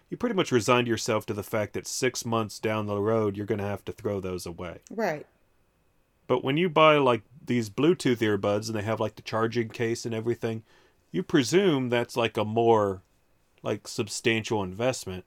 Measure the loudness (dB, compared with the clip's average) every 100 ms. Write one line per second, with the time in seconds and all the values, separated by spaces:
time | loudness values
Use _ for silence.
0 | -16 -6 -4 -2 2 2 4 2 2 -2
1 | 0 -2 -2 -8 -4 -4 -4 -6 -8 -4
2 | -4 -4 -4 -2 -4 -6 -4 -4 -2 -2
3 | 0 2 0 -2 -4 -4 -4 -6 -10 -8
4 | -6 -4 -4 -8 -8 -10 -12 -12 -12 -4
5 | -4 -4 -10 _ _ _ _ _ _ _
6 | _ _ -2 -2 0 0 2 6 6 8
7 | 4 2 -2 -12 -2 -2 -2 2 2 4
8 | 2 2 2 2 0 0 -2 -4 -2 -2
9 | -4 -6 -6 -2 0 0 -4 -4 -4 -4
10 | -6 -4 -4 -4 -4 -6 -12 _ _ _
11 | _ -8 0 2 4 4 4 2 2 0
12 | 0 0 0 0 0 2 6 6 4 -2
13 | _ _ _ _ _ _ -6 -6 -8 -6
14 | -6 -2 0 0 0 -2 -4 -2 -2 -2
15 | -8 -12